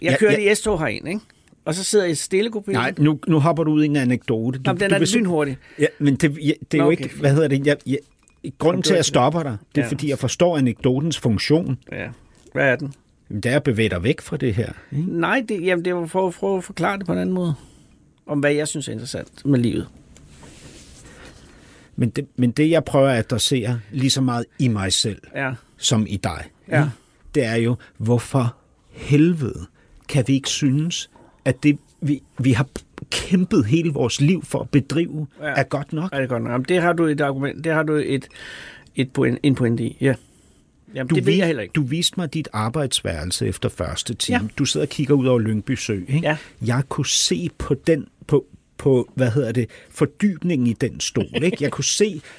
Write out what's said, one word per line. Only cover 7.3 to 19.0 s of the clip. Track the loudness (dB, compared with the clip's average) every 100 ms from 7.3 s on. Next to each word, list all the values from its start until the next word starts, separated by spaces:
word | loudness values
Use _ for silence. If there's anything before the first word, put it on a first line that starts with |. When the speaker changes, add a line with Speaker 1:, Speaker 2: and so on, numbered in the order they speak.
Speaker 2:
hedder | 4 4
det? | 2 2
Jeg, | 0 0
jeg, | -4 -6 _ _ _ -14 -2
grunden | 0 2
Speaker 1:
Jamen, |
Speaker 2:
til, | 2
at | 2
Speaker 1:
du |
Speaker 2:
jeg | 2
stopper | 2 2 2
dig, | -4 -6 -4 -2
det |
er, | -2
Speaker 1:
Ja. |
Speaker 2:
fordi | -2 -2
jeg | -2
forstår | -2 2 2 4
anekdotens | 2 2 0 0 0 -2
funktion. | 0 -2 2 0 2 -6 -8
Speaker 1:
Ja. | -10 -10 -14 _ _ -10
Hvad | 0 0
er | 0
den? | -4 -12 _ _ _
Speaker 2:
Jamen, | -6
det | 0
er | 0
at |
bevæge | 2 2 2
dig | 2
væk | 0 -2
fra | -4 -4
det | -2 -2
her, | -4 -8 -8
ikke? | -6 -4 -2
Speaker 1:
Nej, | 0 -2 -2
det, | -4 0
jamen, | 0 0
det | -4
var | -2
for, | -2 -2
for | -2 -2 -2
at |
forklare | -4 -4 -2 -2
det | -4
på |
en | -2
anden | -2 -2
måde. | -2 -4 -8 -20 _ _ _ _ -6
Om | -2
hvad | 0
jeg | 0 -2
synes | -6 -8
er |
interessant | -10